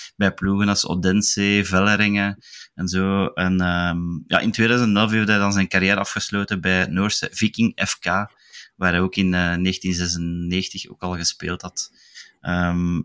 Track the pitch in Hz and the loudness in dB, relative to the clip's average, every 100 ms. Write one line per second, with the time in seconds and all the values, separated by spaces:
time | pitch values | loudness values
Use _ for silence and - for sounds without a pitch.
0 | - - 98 - 98 98 101 98 - 92 | -12 0 0 0 0 2 2 0 0 0
1 | 92 98 101 - 101 101 95 92 101 104 | 2 2 2 0 2 2 2 2 4 4
2 | 104 101 101 101 - - - - 92 95 | 2 0 -2 -4 -14 -20 -16 -6 -2 0
3 | 95 98 95 - 92 92 90 87 87 85 | 2 2 0 0 0 2 2 0 0 -2
4 | 85 87 - 90 110 110 113 123 117 101 | -4 -6 -2 0 0 2 2 4 4 4
5 | 107 110 104 107 101 98 95 95 95 98 | 2 2 2 4 4 2 2 2 2 2
6 | 101 - - 101 101 98 90 92 90 92 | 0 -4 -4 -2 -2 -2 0 0 0 0
7 | 101 - - - 110 - 113 - 95 - | 0 -2 -6 -2 -2 0 -2 0 -4 -4
8 | 90 92 107 _ _ - - - 92 87 | -2 -2 -4 _ _ -20 -20 -4 0 2
9 | 92 98 95 90 87 87 92 92 92 87 | 0 0 0 2 0 0 -2 -2 -2 -2
10 | 90 87 85 85 87 90 92 98 - - | -2 -4 -4 -4 -2 -2 -4 -8 -14 -10
11 | 90 87 85 - 82 90 90 - - _ | -6 -4 -4 -4 -6 -8 -8 -10 -12 _
12 | - - - _ - 87 87 87 87 85 | -20 -20 -20 _ -4 0 0 0 0 -2